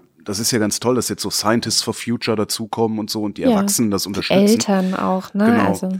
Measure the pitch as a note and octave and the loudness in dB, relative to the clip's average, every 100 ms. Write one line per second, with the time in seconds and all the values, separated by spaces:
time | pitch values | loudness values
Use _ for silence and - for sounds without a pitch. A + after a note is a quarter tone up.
0 | _ _ - G2 A#2 A#2+ G#2+ - A#2 B2+ | _ _ -8 -4 0 2 0 2 2 2
1 | - G2+ G2+ - G#2 A#2 A2+ - - G#2+ | 0 -4 -4 -2 2 2 0 -2 -2 -4
2 | - A#2 - G#2+ G#2 - A2+ - A2+ A2 | -4 -2 0 0 -2 -4 -6 -2 0 0
3 | G#2+ A2 G#2+ - C4 G#3+ G3+ G3+ A2+ G2 | -4 -4 -4 0 2 2 2 2 2 0
4 | F#2 G2 - F#3 G3+ A3+ A3 G3 F#3 F#3 | -2 -6 0 4 4 4 2 0 0 -2
5 | F#3+ F#3 - G3 G#3+ A#3 G3 G3 F#3 | -2 -2 -4 0 2 4 2 0 -2